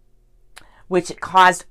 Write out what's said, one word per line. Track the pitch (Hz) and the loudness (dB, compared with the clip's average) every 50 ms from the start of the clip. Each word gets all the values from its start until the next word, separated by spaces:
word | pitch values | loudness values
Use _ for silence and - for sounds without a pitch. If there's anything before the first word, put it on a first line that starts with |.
| _ _ _ _ _ _ _ _ _ _ _ - - _ _ _ _ - | _ _ _ _ _ _ _ _ _ _ _ -20 -20 _ _ _ _ -6
which | 185 180 170 - - - | -4 -4 -4 -6 -10 -14
caused | - - 180 185 185 185 180 - - - | -12 -2 2 4 4 4 2 0 -4 -2